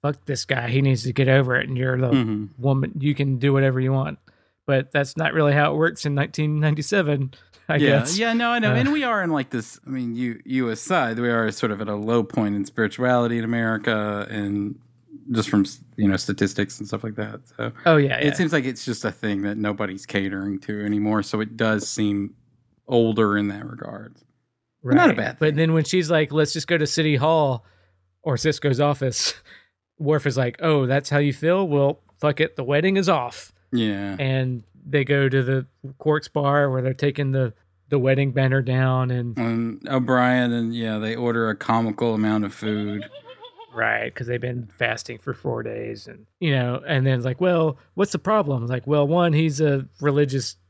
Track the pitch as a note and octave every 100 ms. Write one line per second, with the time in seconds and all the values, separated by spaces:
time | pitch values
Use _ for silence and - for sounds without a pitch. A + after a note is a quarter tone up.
0 | C#3+ D3 - C3 - B2+ A#2 C3 C#3 B2
1 | B2 C3+ C3 C3+ B2+ B2+ C#3 B2+ C3 B2+
2 | B2+ C3+ A2+ G#2+ G#2 - C3+ C3+ C3+ D3+
3 | C#3 C#3+ C#3 C3 C#3 C#3 C3+ B2+ C3 C3+
4 | C#3+ - _ _ _ _ - C3+ C3+ C#3+
5 | C#3 - D#3 D#3+ D3 C#3+ D3 D3+ E3 -
6 | D3+ C#3+ D3 - D3+ D3+ D3+ C#3+ D3 G3+
7 | D3+ C#3+ C3 - _ _ - D#3 C#3+ C#3
8 | C#3+ F#3 A3+ A#3 A#3+ A#3+ G#3+ A3 C4 D4+
9 | B3+ G#3+ F3 D3+ C3 B2 A2 - - C3
10 | A#2+ A#2 B2 A2+ - C3 A#2+ A2 - F3+
11 | B2 A2+ A#2+ A#2 A2 G2 A#2 G2+ G#2+ G#2
12 | G#2+ A#2 G#2 - G#2 G2+ G2 - G#2+ -
13 | B2+ B2 A#2 A#2 A2+ A#2 A2+ A2 G#2 A2
14 | G#2 G2+ G2+ G#2+ G2+ G#2 G2+ - _ _
15 | _ - - A#2 A2 G#2+ F#2+ - - -
16 | G#2 F#2+ - G2+ G2+ - G2+ - G#2 A2
17 | A2+ G#2+ G#2+ A2+ _ - A#2 - F3 D#3
18 | C#3 B2 C#3+ - E3 D#3+ C3 A#2+ - A#2
19 | A2 - G#2+ G2+ G2+ G#2 G#2 F#2+ G#2 F#2+
20 | - G2+ F#2+ G2 G2+ G2 - G#2 G#2 G#2
21 | G#2+ G#2+ G2+ G#2+ G#2+ A2+ A2+ G#2+ G2+ -
22 | G#2 G2+ G2+ - _ _ _ _ - B2
23 | A2+ A2 G#2+ G#2 G2+ G2+ A2+ A#2 - -
24 | - - _ _ _ _ _ _ B2+ C#4+
25 | E4 A#2 G#2 - D#3 D3 D#3+ D#3+ D#3 F#3
26 | D#3 E3 D3 D3 D3 D#3+ - E3+ D3 -
27 | D#3 C#3+ D3+ D#3+ C#3+ A#2+ _ _ _ _
28 | _ _ - B2 D#3 C#3+ D3 B2+ D3 C#3
29 | C3 G#2+ - - - - _ _ _ _
30 | D3 D3+ C#3 B2+ B2 - E3 D3+ B2+ C#3
31 | C#3+ C#3+ C#3+ C3 D#3 F#3 F#3 C#3+ C#3 -
32 | _ _ D3 C#3+ D#3+ - B2+ C#3+ F3+ G3
33 | F3+ D#3+ A#2+ - - _ _ B2 G#2+ G2+
34 | G2+ G2 C3+ C3 C3 B2 - - - C#3+
35 | C3+ C#3+ C3+ C3+ B2 C3 C3 _ C3+ C3+
36 | D3+ D3+ - D3+ C#3 C#3+ C#3+ C3 B2+ C3
37 | C#3+ C#3+ C3+ C3+ B2 - _ _ _ C#3+
38 | C3 C3+ C#3 C3 C3+ C3+ B2 B2+ C3 B2+
39 | B2+ B2 A#2+ A2+ A#2 A2+ A#2 - - C3+
40 | B2+ B2+ B2 B2+ B2 A#2+ A2+ A#2 A2+ G#2+
41 | A2 A2+ A#2+ A#2 A2+ G#2 - A2+ A2+ G#2
42 | A#2+ A2 G#2+ G#2+ G2+ - A2 G#2+ G#2 G#2
43 | G2 - - - A#4+ - A4+ A#2 A2 A2
44 | A#2 - A#2+ A#2+ B2 B2 A#2 _ A#2 A2+
45 | - A#2 - - C#3 A#2 A2+ A2 A2+ A2
46 | A#2 A#2 A2 _ E3 C3+ B2 B2 - C#3+
47 | C3+ C3 B2 C3+ F3+ E3+ D#3+ C3+ _ -
48 | G3 D#3 - G#3+ D3 C3 A#2 B2+ C3+ D3+
49 | C#3+ F3 E3+ D#3 D#3+ C#3 D#3 C#3 C3+ _
50 | D3 C#3+ C#3+ C3 A#2 -